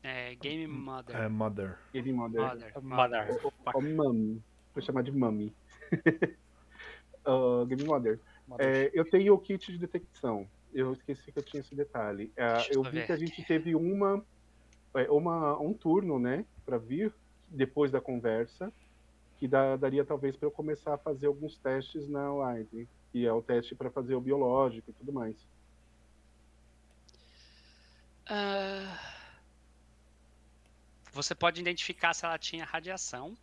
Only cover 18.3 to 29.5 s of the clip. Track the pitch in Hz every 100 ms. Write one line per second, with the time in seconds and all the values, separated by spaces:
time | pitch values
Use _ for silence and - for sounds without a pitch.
18.3 | 110 117 - 190 - - - _ _ _
19.3 | - 135 135 135 135 135 139 139 143 139
20.3 | 135 147 - 156 151 - 147 - 135 143
21.3 | 143 151 - 135 135 135 160 143 143 139
22.3 | 143 135 117 110 113 117 - - 123 120
23.3 | 113 117 120 117 131 127 139 127 131 127
24.3 | 143 127 131 135 113 - - 131 143 110
25.3 | 110 - - - - _ _ _ - _
26.3 | _ _ _ - - - - - - -
27.3 | - - - - - - - - - -
28.3 | 208 202 196 196 196 196 175 - - -
29.3 | - -